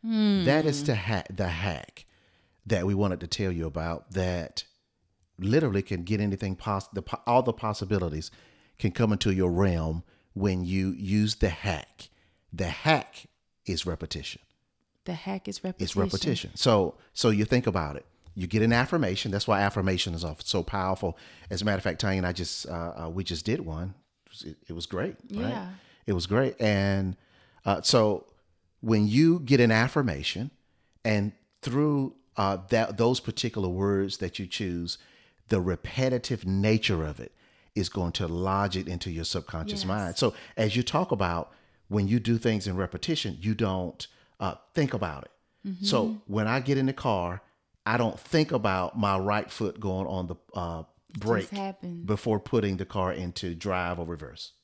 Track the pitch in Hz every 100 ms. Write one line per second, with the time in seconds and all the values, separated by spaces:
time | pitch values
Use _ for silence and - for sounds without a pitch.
0 | 226 220 214 196 165 147 156 143 147 113
1 | 90 104 - 98 92 82 98 78 - -
2 | - _ _ _ _ _ - 101 92 98
3 | 101 90 85 - 95 87 80 78 82 82
4 | - 92 92 90 76 - - _ _ _
5 | _ _ _ - 95 139 151 98 95 95
6 | 87 107 104 98 101 92 - 98 - 98
7 | - - - 120 120 110 110 104 95 101
8 | 87 76 - - - _ _ _ 104 -
9 | 113 104 107 95 92 87 98 85 80 80
10 | - _ _ - 98 92 90 95 95 90
11 | 98 104 107 - 104 80 104 78 - _
12 | - _ _ _ _ 85 90 - 156 156
13 | - - - _ _ _ - 85 90 82
14 | 80 78 80 - _ _ _ _ _ _
15 | - 165 - 196 - 196 185 - - 98
16 | 98 - - - - - 131 107 90 -
17 | - - 120 104 107 127 123 92 76 71
18 | - _ - - 90 110 113 117 123 165
19 | 110 95 110 101 - 101 101 104 95 92
20 | - 82 82 76 - 98 - 101 95 92
21 | 92 - - - - 92 104 98 98 80
22 | 104 95 90 87 85 - - 85 85 -
23 | 82 87 87 82 107 120 90 80 92 95
24 | _ _ _ - - 78 _ 85 - 92
25 | 156 - - 202 233 233 180 190 - _
26 | - 90 - 107 131 - 110 101 98 98
27 | 95 92 _ _ _ _ - 92 - 131
28 | 107 98 - _ _ _ _ _ 113 110
29 | 104 117 165 175 127 135 120 110 123 151
30 | 127 69 69 - 131 _ _ _ _ _
31 | 113 107 104 - _ _ - 131 151 143
32 | 135 - _ - 98 95 92 117 110 101
33 | 117 127 - - 120 107 92 90 98 98
34 | 98 - 92 - 92 - 98 87 87 -
35 | - _ _ _ _ 104 90 85 - -
36 | 131 123 - 117 92 95 107 113 - 90
37 | 78 71 57 _ _ _ _ - 92 98
38 | 87 - 90 85 95 98 101 92 82 87
39 | - 82 80 90 - 80 80 101 92 104
40 | 92 82 120 - - - 107 113 120 147
41 | 180 101 92 85 - - _ _ _ 104
42 | 101 117 110 117 117 110 98 90 92 90
43 | - 156 107 82 95 107 110 92 87 -
44 | - _ _ _ 95 - _ - 139 104
45 | 90 71 - _ _ _ 202 185 196 123
46 | 110 110 - 104 107 127 127 135 135 135
47 | 131 101 87 95 _ _ _ _ - 120
48 | 117 - - 165 151 131 104 95 90 -
49 | 101 95 95 104 - - 104 - 104 92
50 | 92 95 90 87 _ - 87 82 78 _
51 | _ - 214 226 - 202 196 190 175 170
52 | 175 104 - 151 - 117 104 92 92 101
53 | 92 87 90 87 92 85 101 92 87 87
54 | 82 82 71 - - _